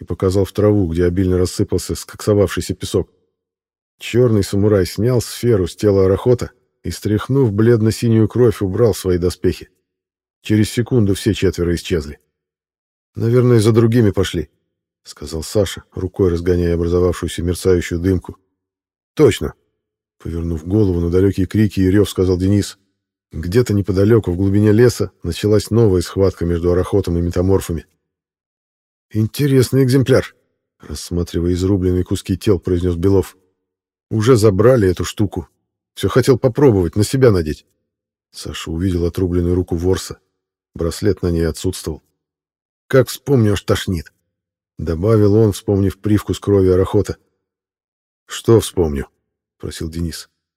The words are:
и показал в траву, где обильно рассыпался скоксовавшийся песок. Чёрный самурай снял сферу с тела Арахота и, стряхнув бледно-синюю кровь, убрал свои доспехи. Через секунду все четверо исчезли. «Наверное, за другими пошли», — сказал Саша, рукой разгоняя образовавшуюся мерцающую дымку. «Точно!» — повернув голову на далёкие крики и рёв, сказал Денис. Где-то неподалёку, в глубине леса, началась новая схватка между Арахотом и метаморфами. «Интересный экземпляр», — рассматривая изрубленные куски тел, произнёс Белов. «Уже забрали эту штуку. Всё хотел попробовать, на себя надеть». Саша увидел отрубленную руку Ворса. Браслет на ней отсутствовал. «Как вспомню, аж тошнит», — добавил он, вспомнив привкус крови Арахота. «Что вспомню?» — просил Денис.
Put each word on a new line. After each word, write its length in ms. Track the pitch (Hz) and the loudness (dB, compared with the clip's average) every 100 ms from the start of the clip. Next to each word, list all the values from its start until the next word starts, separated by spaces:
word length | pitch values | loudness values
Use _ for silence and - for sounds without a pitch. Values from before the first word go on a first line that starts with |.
и 40 | |
показал 420 | - 87 95 98 95 | -10 -4 -2 0 -2
в 60 | |
траву, 360 | - 104 104 85 | 0 2 2 0
где 160 | 82 | 0
обильно 320 | 90 87 92 90 | 0 0 0 0
рассыпался 580 | 90 - 101 90 - | 0 -2 -4 -4 -4
скоксовавшийся 800 | 82 - - - 104 90 - - | -10 -12 -8 0 2 0 -2 -8
песок. 380 | 92 - 95 - _ _ _ _ _ _ _ _ _ | -8 -4 -4 -4 _ _ _ _ _ _ _ _ _
Чёрный 440 | - 117 123 107 | -4 0 2 2
самурай 440 | 95 101 104 101 87 | 0 0 2 2 0
снял 340 | - 117 123 | -2 -2 -2
сферу 460 | - - 120 104 85 | -4 -4 0 0 -2
с 100 | - | -2
тела 300 | 104 98 95 | 2 4 2
Арахота 460 | 95 127 120 - _ _ _ | 2 0 0 -2 _ _ _
и, 80 | 90 | -12
стряхнув 640 | - 101 104 - 139 120 | -8 -4 -4 -2 0 0
бледно-синюю 720 | 101 113 117 110 - 120 110 107 | 2 2 4 2 0 2 2 2
кровь, 360 | 117 120 - | 2 2 2
убрал 320 | 98 95 117 | -2 0 0
свои 240 | - 92 90 | 0 -2 0
доспехи. 500 | 87 - 92 - - _ _ _ _ _ _ _ | -2 -2 -4 -4 -8 _ _ _ _ _ _ _
Через 280 | - 107 107 | -2 0 0
секунду 440 | - 117 127 101 | -2 -2 0 0
все 200 | 95 110 | 0 -2
четверо 400 | 92 92 - 87 | 0 -2 -2 -2
исчезли. 460 | 85 - 87 71 - _ _ _ _ _ _ _ _ _ | -4 -2 -4 -4 -14 _ _ _ _ _ _ _ _ _
«Наверное, 460 | 104 113 123 123 117 | -6 0 2 4 4
за 120 | 107 | 4
другими 380 | 113 117 120 104 | 4 4 4 2
пошли», — 400 | 98 90 85 - _ _ _ _ _ | 0 -2 -4 -8 _ _ _ _ _
сказал 380 | - - 71 80 | -20 -18 -12 -10
Саша, 420 | - 107 92 - - | -4 -2 -2 -4 -14
рукой 380 | 92 92 - 92 | -10 -6 0 0
разгоняя 440 | 85 87 87 87 | 0 0 0 0
образовавшуюся 680 | 85 85 87 90 - 85 - | 0 0 0 0 -2 -6 -6
мерцающую 580 | 87 85 95 87 - 85 | -6 -2 0 0 0 -4
дымку. 380 | 92 90 - - _ _ _ _ _ _ _ | -2 -2 -4 -18 _ _ _ _ _ _ _
«Точно!» — 400 | - 135 - 73 - _ _ _ _ _ _ | 2 2 2 -6 -12 _ _ _ _ _ _
повернув 480 | 82 82 85 80 85 | -10 -8 -6 -8 -2
голову 340 | 107 98 87 | 0 0 0
на 100 | 85 | 0
далёкие 360 | 92 98 98 90 | 2 2 0 -2
крики 340 | 101 104 98 | 0 0 2
и 100 | 92 | 2
рёв, 180 | 104 95 | 2 2
сказал 300 | - 92 90 | 0 0 0
Денис. 400 | 95 101 95 - _ _ _ _ _ | 2 0 -2 -8 _ _ _ _ _
Где-то 440 | 80 85 117 120 | -10 -2 0 0
неподалёку, 580 | 101 95 90 101 117 90 | 0 -2 0 4 2 2
в 40 | 87 | -2
глубине 360 | 98 101 107 | 0 2 4
леса, 380 | 107 123 - 98 _ | 4 4 2 -6 _
началась 480 | 87 85 104 107 - | -10 -4 0 0 2
новая 300 | 110 110 92 | 2 2 2
схватка 460 | - 95 95 - 85 | -2 0 -2 0 -4
между 260 | 85 87 | -2 0
Арахотом 460 | 90 87 101 90 85 | 0 0 -2 -2 -2
и 20 | |
метаморфами. 680 | 85 90 95 95 - 82 - _ _ _ _ _ _ _ _ _ _ _ _ | -2 -2 0 0 -2 -8 -10 _ _ _ _ _ _ _ _ _ _ _ _
«Интересный 760 | 107 110 - 143 135 117 131 | -4 -4 -2 0 2 2 2
экземпляр», — 500 | 131 135 127 110 - _ _ _ _ _ | 2 2 2 2 0 _ _ _ _ _
рассматривая 760 | - 76 - 87 85 87 85 | -16 -14 -8 -6 -4 -2 -2
изрубленные 520 | 90 92 98 92 90 | 0 0 0 0 0
куски 320 | 87 98 - 92 | -2 -6 -4 -4
тел, 200 | 113 90 | 0 -2
произнёс 380 | - 90 90 85 | 0 -2 -2 0
Белов. 400 | 98 95 - - _ _ _ _ _ _ - | 2 2 0 -8 _ _ _ _ _ _ -8
«Уже 260 | 110 107 120 | -2 2 4
забрали 520 | 110 92 113 131 95 | 4 4 4 4 2
эту 160 | 87 | 0
штуку. 440 | 90 - 101 92 80 _ _ _ _ | -4 -4 -4 -6 -12 _ _ _ _
Всё 140 | - 98 | -6 -2
хотел 300 | - - 123 | 2 2 2
попробовать, 580 | 131 143 143 101 82 104 | 0 2 2 4 0 -2
на 80 | |
себя 260 | 107 135 131 | -2 2 4
надеть». 360 | 92 76 76 _ _ _ _ _ _ _ | 4 0 -6 _ _ _ _ _ _ _
Саша 380 | - 80 - - | -18 -14 -12 -8
увидел 340 | 82 95 87 | -4 -2 0
отрубленную 500 | 85 - 92 90 87 | -2 -2 -2 0 0
руку 220 | 90 90 85 | 0 -2 -2
Ворса. 420 | 90 87 - - _ _ _ _ _ | 0 -2 -4 -16 _ _ _ _ _
Браслет 480 | - 85 - 107 - | -8 -6 -2 -2 -2
на 80 | 90 | -2
ней 160 | 82 82 | 0 -2
отсутствовал. 560 | - 95 - - 73 _ _ _ _ _ _ _ _ - | -4 -6 -8 -10 -12 _ _ _ _ _ _ _ _ -2
«Как 220 | 131 117 | 0 0
вспомню, 440 | - - 135 104 | -2 -2 2 2
аж 100 | 98 | 0
тошнит», — 500 | - 101 - 90 - _ _ _ _ _ _ - | -2 -4 -4 -8 -10 _ _ _ _ _ _ -10
добавил 560 | 78 82 104 110 104 | -6 -2 2 4 4
он, 180 | 107 110 | 4 2
вспомнив 460 | - - 98 98 - | 0 -2 0 0 -2
привкус 400 | 107 104 - 92 | 0 0 0 -6
крови 300 | - 101 92 | 2 2 4
Арахота. 480 | 90 95 104 - - _ _ _ _ _ _ _ _ _ _ - | 2 2 0 -2 -6 _ _ _ _ _ _ _ _ _ _ -18
«Что 340 | - - 110 | -6 2 2
вспомню?» — 480 | - - 80 69 - _ _ _ _ _ | 2 -2 -2 -4 -8 _ _ _ _ _
просил 300 | - - 85 | -14 -10 -10
Денис. 400 | 80 85 - - _ _ | -8 -8 -10 -18 _ _